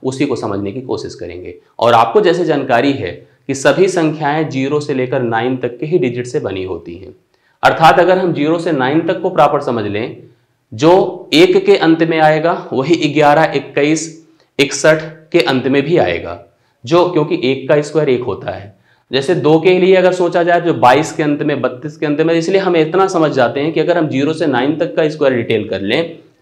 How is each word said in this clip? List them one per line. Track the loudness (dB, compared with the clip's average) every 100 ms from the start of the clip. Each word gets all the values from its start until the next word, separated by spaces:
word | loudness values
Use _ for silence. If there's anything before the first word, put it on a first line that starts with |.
उसी | -8 -4 -4
को | -4
समझने | -6 -6 -6
की | -8
कोशिश | -8 -8 -8
करेंगे। | -12 -14 -14 -16 -18 _ -2
और | 2
आपको | 4 4 4
जैसे | 2 2
जानकारी | 0 -2 0 0 2
है | -2 -6 -12 -18 _ -8
कि | -2
सभी | 2 4 2
संख्याएं | 2 -2 -2 -2 -2 -2
ज़ीरो | -4 -2 -2
से | -2
लेकर | -4 -2 -2
नाइन | -2 -2 -2 -2
तक | -6 -6
के | -2
ही | 0
डिजिट | 0 -4 -6
से | -6
बनी | -6 -6
होती | -8 -10 -12 -18
हैं, | -18 -20 _ _ _ _
अर्थात | -2 2 2 4
अगर | 4 2
हम | 0
ज़ीरो | 0 0 0
से | -2
नाइन | -2 0 0 -2
तक | -2
को | -2
प्रॉपर | 2 2 2
समझ | -4 -4 -4
लें, | -6 -8 -12 -20 _ _ _ _
जो | 0 4 4 2 -6 0
एक | 4 6 4 4
के | 4
अंत | 4 2
में | 2 2
आएगा | 4 4 0 -2 -4
वही | -4 0 0 0
ग्यारह, | 2 4 4 2
इक्कीस, | -2 -4 -2 0 -2 -6 -14 _ _ _ -2
इकसठ | -2 2 2 2 -2 -16 -2
के | 0
अंत | 2 0 0
में | 0
भी | 2 2
आएगा, | 0 -2 -6 -12 -16 _ _ _
जो, | 0 2
क्योंकि | 2 0 -2 -2
एक | -2 -2 0
का | 0
स्क्वायर | 0 -2 0
एक | 0
होता | -2 -8 -8
है। | -12 -14 -20 _ _ -8
जैसे | -4 -2 0
दो | 2 4
के | 4 4
लिए | 4 4
अगर | 4
सोचा | 2 0 0
जाए | 2 0
तो | 0
बाईस | 2 4 4 2
के | -4
अंत | -2 -2
में, | -2 -2
बत्तीस | -4 -6 -14 -8
के | -4
अंत | -2
में, | 0
इसलिए | 0 0 0
हम | 2 2
इतना | 2 2 0
समझ | 2 0
जाते | 2 0 0
हैं | -4
कि | -2
अगर | 0 0
हम | 0
ज़ीरो | 0 -2
से | -2 -2
नाइन | 0 0 -2
तक | -2 -2
का | -2
स्क्वायर | 0 0
डिटेल | 0 0 -2 -2
कर | -6
लें | -2 -2 -4 -10 -20 _